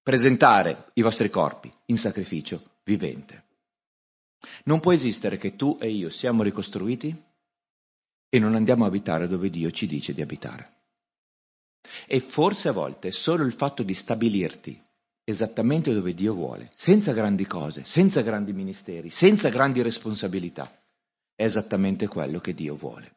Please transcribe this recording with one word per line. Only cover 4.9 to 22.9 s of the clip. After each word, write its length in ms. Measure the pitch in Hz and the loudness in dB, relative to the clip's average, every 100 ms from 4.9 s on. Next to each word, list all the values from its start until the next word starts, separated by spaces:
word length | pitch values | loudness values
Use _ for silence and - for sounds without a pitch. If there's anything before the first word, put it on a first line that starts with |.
esistere 460 | 175 127 98 107 95 | 4 4 0 -4 -2
che 180 | 98 - | -6 -2
tu 200 | 139 160 | -2 -2
e 100 | 113 | -4
io 180 | 107 87 | -4 -6
siamo 340 | - 127 117 | -4 0 2
ricostruiti 800 | 101 98 98 101 98 127 151 160 _ _ _ _ _ _ _ _ _ _ _ | 2 0 -6 -6 -4 -4 -6 -10 _ _ _ _ _ _ _ _ _ _ _
e 100 | 127 | 2
non 160 | 107 | 4
andiamo 300 | 110 110 123 | 2 4 4
a 40 | 107 | 4
abitare 380 | 98 101 80 87 | 0 -2 -2 -2
dove 220 | 92 95 | -2 -4
Dio 220 | 85 82 | -2 -4
ci 160 | - 98 | -4 -6
dice 260 | 76 - | -6 -6
di 80 | 69 | -8
abitare. 520 | 76 71 60 - - _ _ _ _ _ _ _ _ _ _ _ - - - | -8 -8 -12 -14 -18 _ _ _ _ _ _ _ _ _ _ _ -20 -20 -2
E 140 | 135 | -2
forse 480 | - - 170 202 160 | -2 2 2 2 -2
a 40 | |
volte 380 | 101 69 67 92 | -2 -4 -6 -8
solo 340 | - - 165 | -4 0 0
il 80 | 139 | 0
fatto 300 | 117 139 - | -2 -4 -2
di 120 | 104 | -4
stabilirti 840 | 92 - 113 117 101 82 - - 65 _ _ _ _ - | -4 -4 0 2 2 -2 -6 -16 -18 _ _ _ _ -8
esattamente 680 | 104 107 - 113 151 156 | -4 -4 0 2 2 2
dove 180 | 107 90 | 0 -2
Dio 220 | 87 101 | -2 -2
vuole, 340 | 98 71 52 58 | -2 -6 -8 -16
senza 380 | - - 208 202 | -6 6 6 6
grandi 340 | 113 107 98 95 | 0 0 0 -2
cose, 380 | 90 76 76 67 | -4 -8 -8 -4
senza 340 | 156 190 160 | 4 4 4
grandi 320 | 110 107 101 | 0 -2 -4
ministeri, 560 | 95 95 95 - 85 82 | -6 -8 -10 -12 -12 -10
senza 400 | - 185 214 143 | 4 6 6 2
grandi 320 | 120 139 123 | 2 2 2
responsabilità, 880 | 117 113 110 104 98 92 87 - 67 _ _ _ _ _ _ | 0 -2 -6 -6 -4 -4 -6 -10 -14 _ _ _ _ _ _
è 100 | _ | _
esattamente 640 | 110 107 104 101 98 95 104 | -2 -2 -2 0 0 0 -4
quello 320 | - 69 82 | -4 -6 -6
che 120 | - | -8
Dio 220 | 82 78 | -8 -8
vuole. 400 | 73 73 | -8 -10